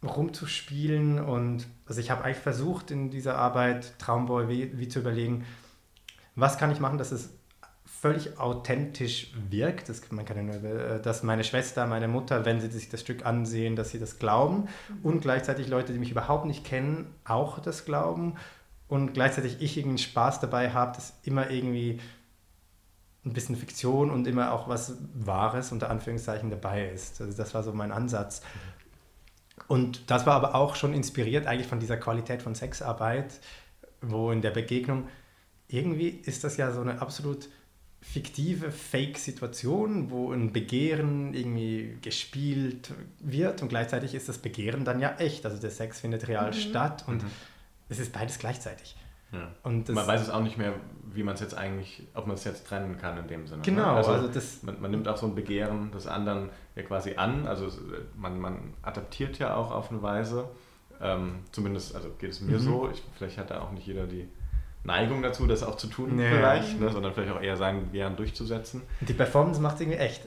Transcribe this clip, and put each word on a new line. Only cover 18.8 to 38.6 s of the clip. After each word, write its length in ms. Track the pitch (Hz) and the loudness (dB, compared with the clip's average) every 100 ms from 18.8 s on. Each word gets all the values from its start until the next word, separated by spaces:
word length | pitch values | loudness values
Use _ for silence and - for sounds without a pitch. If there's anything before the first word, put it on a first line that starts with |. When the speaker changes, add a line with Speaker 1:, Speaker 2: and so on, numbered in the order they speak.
| - | -2
Speaker 1:
und 260 | 139 135 | 2 2
gleichzeitig 440 | 135 131 135 127 117 | 4 4 4 -2 0
ich 180 | 147 156 | -2 0
irgendwie 240 | 139 127 | 0 0
Spaß 380 | - - 123 143 | 0 4 4 4
dabei 300 | 123 123 123 | 0 2 2
hab, 220 | 123 123 | 4 2
dass 200 | 123 - - | 0 -12 -10
immer 260 | - 135 131 | -2 0 2
irgendwie 500 | 131 127 120 120 117 - - _ _ _ - _ - _ _ - _ | 0 0 0 0 -2 -6 -18 _ _ _ -20 _ -20 _ _ -20 _
ein 100 | 135 | -6
bisschen 200 | 117 - | -4 -4
Fiktion 560 | 120 - - 123 135 143 | -4 -6 -4 2 4 4
und 160 | 131 123 | 2 2
immer 240 | 123 123 | 2 2
auch 160 | 120 - | 0 -2
was 280 | 120 - 123 143 | -4 -4 -8 -10
Wahres, 560 | 131 104 95 107 123 123 | -6 -2 2 2 2 -2
unter 180 | 117 117 | -4 0
Anführungszeichen, 600 | 113 - 117 113 107 110 | -2 -2 -4 -2 -2 -2
dabei 380 | 104 101 101 98 | -4 -2 -2 -2
ist. 320 | 92 - - | -6 -10 -8
Also 160 | 104 101 | -8 -4
das 180 | 104 | -4
war 80 | 113 | -2
so 100 | 110 | -2
mein 200 | 107 104 | -2 -2
Ansatz. 480 | 104 120 113 101 - | -2 0 0 -2 -6
Speaker 3:
Mhm. 1200 | - - 92 - - - - - - - _ - - | -12 -14 -14 -16 -20 -20 -20 -20 -20 -20 _ -20 0
Speaker 1:
Und 420 | 127 123 - - | 2 2 -2 2
das 160 | - 156 | 4 8
war 80 | |
aber 220 | 139 135 131 | 6 6 6
auch 180 | 143 | 4
schon 180 | - 143 | 4 0
inspiriert 540 | 147 131 - 113 135 143 | 2 0 0 2 2 2
eigentlich 220 | 123 123 | 0 0
von 100 | 120 | -2
dieser 180 | 110 113 | 0 -2
Qualität 440 | - 117 117 123 | 0 -2 0 -4
von 140 | 123 113 | -4 -6
Sexarbeit, 840 | 131 - 135 110 110 123 143 - - - - - - - | -6 -6 -4 0 0 0 -2 -8 -18 -20 -20 -20 -20 -10
wo 320 | 120 110 113 | -2 0 2
in 100 | 113 | 2
der 80 | 107 | 2
Begegnung, 560 | 110 113 123 123 131 131 - - _ _ _ _ | 0 0 0 0 -2 -2 -12 -20 _ _ _ _
irgendwie 400 | 120 180 156 170 | -2 0 2 0
ist 340 | - - 123 | -2 -6 -4
das 140 | 147 147 | -4 0
ja 160 | 135 | 0
so 80 | 123 | 0
eine 200 | 123 120 | -2 -2
absolut 480 | 135 - 147 143 - - - _ - - | -6 -4 -4 -4 -8 -20 -20 _ -20 -20
fiktive 680 | - - - - 151 165 | -8 -6 -6 -2 0 0